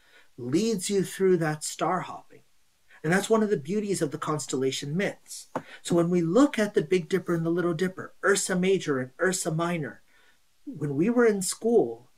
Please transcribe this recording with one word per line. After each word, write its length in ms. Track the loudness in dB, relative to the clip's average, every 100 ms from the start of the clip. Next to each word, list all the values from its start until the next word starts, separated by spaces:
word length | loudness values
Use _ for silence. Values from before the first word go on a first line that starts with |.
| _ -20 _ -12
leads 480 | -2 0 0 -2 0
you 140 | 0
through 320 | 0 0 2 4
that 300 | 2 -4 -6
star 340 | -4 -2 -2
hopping. 400 | -6 -14 -18 -20 _ _ _ _ _ -6
And 80 | 0
that's 180 | 0 2
one 140 | 2
of 60 | 2
the 80 | 0
beauties 440 | -2 -4 -2 -2
of 100 | -2
the 60 | -4
constellation 800 | -4 -4 -2 -2 -2 -2 -4 -2
myths. 520 | -4 -6 -16 -18 -12 -12 -12 -12
So 140 | 0 2
when 140 | 4
we 120 | 2
look 360 | 4 4 4 2
at 180 | 0 0
the 60 |
Big 280 | 2 0 0
Dipper 260 | -4 -2 -2
and 100 | 0
the 40 |
Little 240 | 0 0
Dipper, 400 | 0 -2 -6 -16 -2
Ursa 320 | 0 2 0 0
Major 460 | 2 0 0 -2
and 100 | -4 -2
Ursa 300 | -2 -2 -2
Minor, 500 | -2 -2 -2 -6 -12 _ _ _ _ _ _ -16
when 300 | -8 -4 0
we 140 | 2
were 160 | 4 4
in 160 | 4
school, 680 | -2 -2 2 4 2 -4 -16